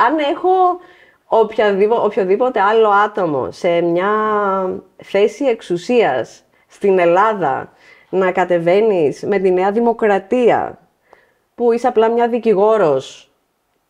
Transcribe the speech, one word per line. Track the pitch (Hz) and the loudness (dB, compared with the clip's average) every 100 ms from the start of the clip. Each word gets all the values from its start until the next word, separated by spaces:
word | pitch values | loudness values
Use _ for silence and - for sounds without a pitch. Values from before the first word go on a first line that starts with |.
| 226 | 0
αν | 311 | 0
έχω | 285 349 359 370 359 359 - - _ _ _ | -2 -2 0 2 2 -2 -8 -20 _ _ _
οποιαδήπο-, | 214 214 220 214 196 208 233 | 0 0 0 0 0 0 0
οποιοδήποτε | - 202 185 208 254 254 | 0 -2 0 0 0 0
άλλο | 196 226 220 | 0 2 2
άτομο | 202 214 214 180 143 104 | 2 0 -2 -4 -2 -6
σε | - 185 170 | -4 -2 0
μια | 170 170 190 214 214 208 202 190 185 190 - - | 0 0 -2 -2 -2 -2 -2 -2 -4 -8 -14 -20
θέση | - 196 202 - | -4 0 0 0
εξουσίας | 277 226 - 175 - 247 185 131 120 - _ _ _ | -2 -4 -4 -6 0 0 2 0 -6 -12 _ _ _
στην | - 202 185 | -4 0 2
Ελλάδα | 170 175 214 214 156 127 - _ _ - _ | 2 2 2 0 -4 -4 -8 _ _ -20 _
να | 185 190 | -2 -2
κατεβαίνεις | 180 180 175 170 190 226 190 147 127 | -2 0 0 2 2 2 0 0 -2
με | 131 202 | -4 -2
τη | 185 | 0
Νέα | 185 190 | 0 0
Δημοκρατία, | 202 233 233 220 196 196 254 240 135 69 - _ _ _ _ _ _ _ | 0 -2 0 0 -2 -2 0 2 2 -2 -10 _ _ _ _ _ _ _
που | - 240 | -4 -2
είσαι | 233 254 | 0 0
απλά | 240 226 | 2 2
μια | 233 233 | 2 0
δικηγόρος | 233 226 190 214 220 175 135 131 - _ _ _ _ _ _ _ | 0 0 2 2 2 2 0 -4 -14 _ _ _ _ _ _ _